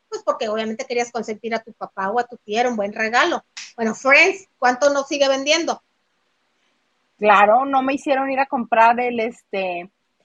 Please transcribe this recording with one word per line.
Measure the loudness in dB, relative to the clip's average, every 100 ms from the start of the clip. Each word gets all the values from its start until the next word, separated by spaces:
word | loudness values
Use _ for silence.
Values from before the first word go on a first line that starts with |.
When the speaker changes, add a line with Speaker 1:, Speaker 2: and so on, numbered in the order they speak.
| _
Speaker 1:
pues | -6
porque | -6 -4 -4
obviamente | -4 -4 -8 -6
querías | -4 -4
consentir | -6 -8 -10 -6
a | -8
tu | -8
papá | -16 -14 -8 -4
o | -2
a |
tu | -4 -10
tía, | -6 -2
era | -2
un | -2
buen | -6
regalo. | -4 -2 0 0 -2 -8 -18 -18
Bueno, | -6 -4
Friends, | -2 4 4 4 0 -12 _
¿cuánto | 0 2 2
no | 0
sigue | -2 0 0
vendiendo? | 0 0 0 -2 -6 _ _ _ _ _ _ _ _ _ _ _ _ _ _
Speaker 2:
Claro, | 4 6 6 4
no | 2 0
me | 0
hicieron | -2 -2 -2 0
ir | -2
a | -2
comprar | -4 0 4 4 4
el, | -2 -4
este, | -6 -8 _ -6 -6 -6 -12 _ _ _